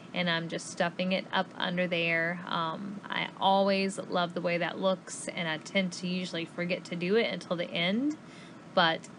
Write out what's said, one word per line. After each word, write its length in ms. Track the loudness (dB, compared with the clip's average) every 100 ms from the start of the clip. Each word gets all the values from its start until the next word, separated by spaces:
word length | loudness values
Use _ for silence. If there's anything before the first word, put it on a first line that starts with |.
| -6
and 160 | 0 2
I'm 200 | 2 0
just 200 | -4 -4
stuffing 440 | -2 0 0 0
it 120 | 0 0
up 160 | 0 0 -2
under 300 | 0 2 2
there. 540 | 2 2 2 2 -2 -2
Um, 540 | -2 -2 -4 -6 -8 -6
I 220 | -4 -4 2
always 580 | 4 6 6 4 2 -2
love 360 | -2 0 0
the 80 | 0
way 160 | 0 2
that 200 | 0 2
looks, 500 | 2 2 -2 -8 -6
and 200 | -4 -2
I 80 | -2
tend 360 | 0 0 0
to 120 | -2 -2
usually 380 | -2 -2 -4
forget 400 | -4 -4 -2 -2 -4
to 100 | -2
do 200 | 2 4
it 160 | 4
until 240 | 0 -2 -4
the 140 | -2
end, 480 | 0 2 2 0 -2 -8 -16 -16 -18 0
but 340 | 4 6 4 -4